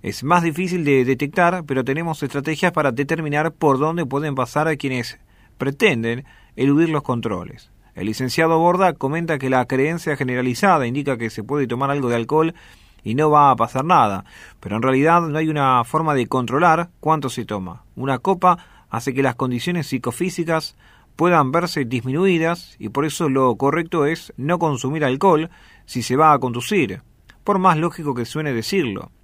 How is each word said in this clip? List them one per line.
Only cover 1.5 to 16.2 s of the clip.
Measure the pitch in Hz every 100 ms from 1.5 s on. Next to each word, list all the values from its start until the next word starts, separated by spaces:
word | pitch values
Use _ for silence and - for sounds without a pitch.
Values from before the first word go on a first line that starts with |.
| 180
pero | 147 131
tenemos | 127 143 170 156
estrategias | 139 143 143 156 180
para | 165 143
determinar | 120 139 165 156 147 160
por | - 156 131
dónde | 156 165
pueden | 135 135 151
pasar | 135 120 147 156
a | 151
quienes | 139 127 117 - _ _ _ _
pretenden | 131 139 220 120 117 120 139 - _ -
eludir | 135 143 170
los | 151
controles. | - 120 110 - - - - _ _
El | - 98
licenciado | 107 127 - 165 160
Borda | 170 175 185
comenta | 143 135 160 170 147
que | 131
la | 131
creencia | 120 131 147 165 160 143
generalizada | 127 123 127 120 202 165 120
indica | 135 143 120
que | 113
se | -
puede | 110 147 127
tomar | 120 139
algo | 143 123
de | 117
alcohol | 117 151 160 - - - - _
y | -
no | 127 156
va | 147 143
a | 127
pasar | 113 131 156
nada, | 170 110 95 - - - -
pero | 92 104
en |
realidad | 131 131 151 170
no | 165 151
hay | 160
una | 151 135 127
forma | 117 156 160
de | 139